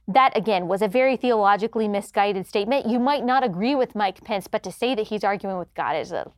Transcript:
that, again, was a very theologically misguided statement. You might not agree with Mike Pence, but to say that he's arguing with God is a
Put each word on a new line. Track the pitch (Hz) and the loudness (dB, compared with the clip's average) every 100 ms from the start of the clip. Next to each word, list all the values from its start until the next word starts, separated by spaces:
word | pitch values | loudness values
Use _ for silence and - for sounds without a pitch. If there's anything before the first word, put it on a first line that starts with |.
| - | 0
that, | 254 262 226 | 4 4 4
again, | 220 190 175 | 0 0 0
was | 190 | 0
a | 214 | 2
very | 247 262 240 | 2 2 2
theologically | 247 220 202 202 220 226 214 | 2 2 4 2 0 -2 -2
misguided | 202 - 214 202 190 175 | -2 -2 0 0 -2 -4
statement. | 214 208 277 226 | -2 0 0 0
You | 240 | 0
might | 254 285 | 2 0
not | 247 262 | 0 0
agree | 254 175 233 285 | 0 0 0 0
with | 247 | 0
Mike | 208 196 - | -2 -4 -4
Pence, | - 202 - | -6 -6 -4
but | 214 | -6
to | 190 | -6
say | - 240 226 | -4 -2 -2
that | 214 | -4
he's | 214 | -2
arguing | 202 202 196 185 | -2 -2 -4 -8
with | 170 - | -8 -6
God | 131 151 | -4 -4
is | 127 | -4
a | 131 64 | -8 -8